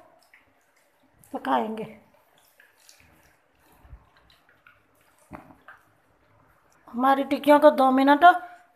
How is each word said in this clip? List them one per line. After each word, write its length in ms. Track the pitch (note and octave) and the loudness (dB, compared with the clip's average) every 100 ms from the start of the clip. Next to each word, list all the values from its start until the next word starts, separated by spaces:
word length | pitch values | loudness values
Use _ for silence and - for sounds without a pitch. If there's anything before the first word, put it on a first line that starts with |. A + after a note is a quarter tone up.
| - _ _ _ _ _ _ _ _ _ _ _ - | -20 _ _ _ _ _ _ _ _ _ _ _ -20
पकाएंगे। 520 | - B3+ B3+ A3 A3 G#3+ - _ _ _ _ _ _ _ _ _ - _ _ _ _ _ _ _ _ - - _ _ _ _ _ _ _ _ _ _ _ _ _ - - - - - _ _ _ _ _ _ _ _ _ _ - | -14 -8 -6 -6 -12 -16 -20 _ _ _ _ _ _ _ _ _ -20 _ _ _ _ _ _ _ _ -20 -20 _ _ _ _ _ _ _ _ _ _ _ _ _ -20 -20 -20 -20 -20 _ _ _ _ _ _ _ _ _ _ -18
हमारी 300 | A#3 C4 C4+ C#4 | -6 -2 -2 -4
टिक्कियों 340 | C#4 C#4+ D4 | -6 0 4
को 100 | D4 | 4
दो 180 | D4 C4 | 2 0
minute 340 | C4 C4+ C#4+ F4 F4+ - - _ | 0 0 4 4 4 -4 -20 _